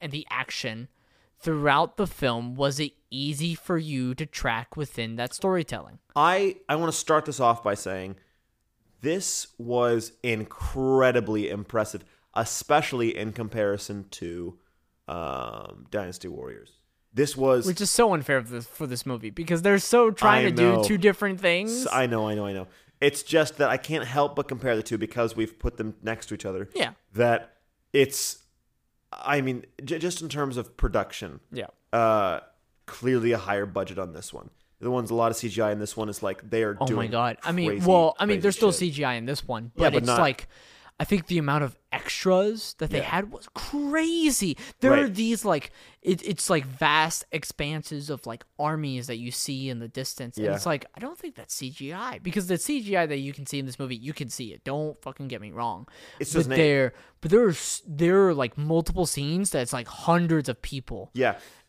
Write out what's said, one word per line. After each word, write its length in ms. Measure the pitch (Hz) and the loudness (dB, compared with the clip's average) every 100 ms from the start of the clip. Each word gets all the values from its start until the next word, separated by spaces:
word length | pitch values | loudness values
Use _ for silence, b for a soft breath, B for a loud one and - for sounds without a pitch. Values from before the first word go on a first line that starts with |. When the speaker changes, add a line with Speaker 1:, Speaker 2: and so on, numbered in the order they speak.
Speaker 1:
and 100 | 160 | -10
the 120 | 147 - | -10 -8
action 580 | 120 127 - 127 110 127 _ _ _ _ _ | -8 -6 -6 -8 -8 -14 _ _ _ _ _
throughout 580 | 165 156 147 143 170 - | -4 2 4 4 2 -2
the 100 | 196 | -4
film? 480 | - 135 117 120 127 | -2 -2 -2 -4 -2
Was 240 | 139 139 | 0 0
it 140 | 147 _ - | -6 _ -12
easy 440 | 127 143 143 170 | -6 -4 -2 -4
for 240 | 160 - 170 | -4 -2 -2
you 380 | 156 135 127 127 | -2 -4 -2 -4
to 100 | 156 | -8
track 520 | - 135 113 117 - | -4 -2 -4 -6 -8
within 400 | 143 - 113 113 | -8 -6 -8 -6
that 160 | 123 | -6
storytelling? 680 | - 190 185 156 110 60 - _ 143 | -2 0 0 -2 -8 -12 -20 _ 2
Speaker 2:
I, 400 | 160 185 196 - - | 4 4 2 -2 -2
I 80 | 151 | 0
wanna 160 | 165 | 0
start 320 | 156 - 156 151 | -2 2 2 2
this 160 | 131 | 2
off 200 | 120 117 | 4 4
by 100 | 104 | 0
saying 420 | 101 92 95 92 95 _ _ _ _ _ _ _ - | -2 -4 -8 -8 -14 _ _ _ _ _ _ _ -6
this 460 | 139 185 - - - - | -2 -2 -2 -6 -8 -10
was 560 | 120 123 120 113 113 - | -2 2 4 2 0 -6
incredibly 1300 | 123 110 107 - - 135 131 135 131 123 104 107 104 | -2 -2 -4 -6 -4 0 4 6 6 4 2 -2 -2
impressive, 560 | 101 101 117 104 95 - b b | -4 -4 -2 -2 -6 -14 b b
especially 840 | 110 113 - - 147 - 127 117 - | -4 -4 -4 2 2 2 0 0 -2
in 160 | 110 | -6
comparison 720 | 107 110 110 101 101 - 101 98 | -6 -6 0 0 0 -6 -12 -12
to, 460 | - 87 87 85 87 _ _ _ _ - | -12 -10 -8 -10 -12 _ _ _ _ -10
um, 800 | 85 78 65 60 55 50 50 60 | -8 -6 -6 -8 -10 -14 -18 -8
Dynasty 360 | 104 90 90 90 | -6 -6 -10 -12
Warriors. 420 | 62 64 52 - _ _ _ _ | -10 -12 -14 -20 _ _ _ _
This 220 | 110 143 135 | 0 0 2
was 300 | 135 127 185 | 4 4 4
Speaker 1:
Which 160 | 180 | 0
is 80 | 202 | 0
so 240 | - 226 | 4 4
unfair 280 | 165 135 135 | 4 2 0
for 80 | 117 | 0
this, 120 | 120 117 | -10 -12
for 200 | - 147 | -10 -6
this 180 | 123 139 | -6 -6
movie 240 | 120 110 | -6 -8
because 300 | 113 165 165 | -8 -2 2
they're 180 | 196 196 | 4 4
so 320 | - 240 226 | 6 6 6
trying 340 | 202 214 208 240 | 6 6 6 4
Speaker 2:
I 40 | |
Speaker 1:
to 40 | - | 6
do 160 | - | 6
Speaker 2:
know. 100 | 113 | 6
Speaker 1:
two 140 | 107 208 | 4 4
different 440 | 202 185 202 185 | 4 4 -2 0
things. 440 | 190 175 214 240 262 | 2 2 0 -2 0
Speaker 2:
S-, 60 | |
I 140 | 131 127 | 2 2
know, 240 | 113 107 | 0 0
I 60 | 104 | -2
know, 100 | 101 | -4
I 80 | |
know. 140 | 95 90 b b b | -6 -10 b b b
It's 200 | 143 - | 2 2
just 340 | - 160 151 - | 2 2 2 2
that 120 | 135 | 2
I 60 | 127 | 2
can't 280 | - 156 117 | -2 -4 -2
help 300 | 139 147 147 | 2 2 0
but 100 | 139 | -4
compare 280 | 123 127 110 | -2 0 0
the 60 | |
two 140 | - 110 | 0 -4
because 380 | 110 123 117 113 | -2 -2 -2 0
we've 220 | 110 - | -4 -2
put 160 | - - | -6 -4
them 180 | 110 - | -8 -6
next 260 | 110 110 - | -6 -6 -8
to 80 | 104 | -8
each 100 | 98 | -6
other. 240 | 95 101 | -8 -6
Speaker 1:
Yeah. 180 | 381 135 - _ | -4 -4 -6 _
Speaker 2:
That 440 | 101 120 117 - _ _ _ _ | 2 4 2 -2 _ _ _ _
it's, 460 | 139 135 - - - _ _ _ _ _ _ - | 2 2 2 -6 -8 _ _ _ _ _ _ -18
I 300 | - - 143 | -8 -2 0
mean, 240 | 131 123 - - | 0 -4 -10 -14
j-, 160 | 139 165 | -8 -4
just 220 | 175 175 | -4 -6
in 80 | 165 | -6
terms 260 | 143 139 123 | -4 -4 -4
of 220 | 110 - | -8 -2
production, 640 | 123 104 95 - 92 67 - | 0 0 -2 -8 -12 -14 -14
Speaker 1:
Yeah. 160 | 131 95 - - | -12 -12 -14 -2
Speaker 2:
uh, 500 | 117 113 107 95 82 - _ _ _ - | 2 4 4 2 -2 -8 _ _ _ -20
clearly 480 | - 120 127 117 | -6 0 2 2
a 40 | 113 | 0
higher 280 | 98 101 101 | 0 -2 -2
budget 320 | 95 92 95 | -4 -4 -6
on 140 | 90 | -8
this 180 | 78 - | -10 -14
one. 180 | - - _ _ - | -16 -18 _ _ -8
The 100 | 120 | -2
one's 220 | 127 110 | -2 0
a 40 | 117 | 2
lot 140 | 117 | 2
of 60 | 113 | 0
C 120 | 117 | -4
G 120 | 101 | 0
I, 100 | 107 | 0
and 100 | 104 | 0
this 160 | 104 - | -4 -6
one 100 | 107 | -6
is 140 | 101 | -4
like, 260 | 101 98 107 | -6 -6 -4
they 140 | 113 | 0
are 120 | 107 101 | 0 0
Speaker 1:
Oh 60 | 113 | 0
my 20 | |
Speaker 2:
doing 240 | 107 113 | 0 0
Speaker 1:
God. 260 | 117 120 113 | 0 -2 -2
I 80 | 160 | -4
mean, 180 | 175 170 | -2 0
Speaker 2:
crazy, 160 | 101 180 | 2 6
Speaker 1:
well, 300 | 185 160 - | 6 6 4
I 60 | 202 | 0
mean, 100 | 196 | 2
Speaker 2:
crazy 40 | |
Speaker 1:
there's 140 | 196 185 | 2 4
still 160 | 214 | 4
Speaker 2:
shit. 80 | - | 4
Speaker 1:
C 120 | 180 | -2
G 120 | 143 | -2
I 100 | 139 120 | -2 -2
in 100 | 120 | -4
this 200 | 139 - | -6 -4
one, 260 | 113 120 - | -6 -6 2
Speaker 2:
Yeah, 120 | - | 4
Speaker 1:
but 60 | |
Speaker 2:
but 40 | 139 | 4
Speaker 1:
it's 100 | 120 | 4
Speaker 2:
not 120 | 120 | 4
Speaker 1:
like, 280 | 151 127 - B B B B - | 4 0 -10 B B B B -6
I 40 | |
think 220 | 160 202 - | 0 0 0
the 120 | 170 | 0
amount 240 | 143 147 | 2 0
of 120 | 139 - - | 0 -6 -8
extras 840 | - - - 190 185 208 220 - - | -8 -6 -2 4 4 4 0 -8 -6
that 140 | 156 | -2
they 80 | 156 | -2
Speaker 2:
Yeah. 40 | - | -2
Speaker 1:
had 260 | 175 208 | -2 -4
was 160 | - - - | -10 -14 -12
crazy. 1000 | - 285 285 311 320 339 311 247 190 135 B B | -6 -4 0 0 2 2 2 2 0 -2 B B
There 120 | 262 | 6
are 100 | 285 269 | 6 4
Speaker 2:
Right. 80 | |
Speaker 1:
these, 300 | 190 226 233 | 0 0 0
like, 280 | 180 151 - B B B | 0 0 -2 B B B
it, 180 | - 175 | 0 0
it's 240 | - 175 - | 0 -4 0
like 160 | 165 135 | 0 0
vast 600 | 127 156 151 160 - - | 0 4 4 2 -2 -6
expanses 800 | 160 - - 147 156 - 147 147 | -8 -8 -8 -6 -6 -8 -10 -6
of, 160 | 139 117 | -8 -8
like, 160 | 117 - - | -14 -14 -6
armies 480 | 147 156 147 127 123 | -2 -2 -2 -4 -6
that 80 | 117 | -8
you 140 | 120 | -6
see 380 | - - 135 135 | -6 -6 -4 -6
in 100 | 120 | -6
the 80 | 113 | -8
distance. 500 | 131 135 - 120 107 | -8 -8 -8 -10 -4
And 80 | 107 | -2
Speaker 2:
Yeah. 80 | 101 | -2
Speaker 1:
it's 120 | 175 | -2
like, 180 | 143 - | -4 -6
I 60 | - | -14
don't 180 | 254 349 | -14 -12
think 160 | 339 170 | -16 -16
that's 200 | 104 - | -12 -10
C 160 | 131 | -10
G 200 | 143 139 | -10 -12
I 260 | 180 254 - | -10 -10 -10
because 280 | 185 208 180 | -4 -4 -2
the 100 | 175 | -2
C 240 | - 294 | -2 -4
G 140 | 202 190 | 0 0
I 100 | 160 | 0
that 100 | 143 | -2
you 160 | 139 | -6
can 140 | 139 135 | -10 -8
see 100 | 143 | -8
in 80 | 135 | -8
this 140 | 123 | -8
movie, 160 | 135 120 | -8 -8
you 180 | 127 | -10
can 160 | - 127 | -10 -10
see 240 | - 113 | -10 -12
it. 100 | 69 | -12
Don't 360 | - 143 156 - | -8 -6 -6 -10
fucking 260 | 139 - 135 | -14 -12 -10
get 140 | 117 | -10
me 100 | 107 | -10
wrong. 360 | 113 117 92 120 B B B | -6 -6 -6 -14 B B B
Speaker 2:
It's 140 | 143 | -2
Speaker 1:
But 60 | 156 | 0
Speaker 2:
just 100 | 135 | 2
na- 60 | 165 | 4
Speaker 1:
there, 380 | 156 139 127 B B B | 6 6 2 B B B
but 120 | 160 | 4
there 140 | 214 226 | 6 6
are 40 | |
s-, 320 | 156 - - - | 2 -4 -8 -6
there 400 | 147 170 190 196 | 0 4 6 6
are, 60 | 147 | 4
like, 200 | 120 - | -2 -2
multiple 480 | 151 165 160 170 165 | 0 0 2 0 0
scenes 420 | - 143 175 202 | 0 -2 0 0
that's, 240 | 147 123 | -2 -2
like, 140 | 131 117 | -4 -8
hundreds 640 | - - 170 170 160 139 | -4 2 4 4 2 0
of 120 | 117 | -6
people. 480 | - 139 - 110 - | -6 -8 -10 -12 -8
Speaker 2:
Yeah. 260 | 120 120 - B B | 0 0 0 B B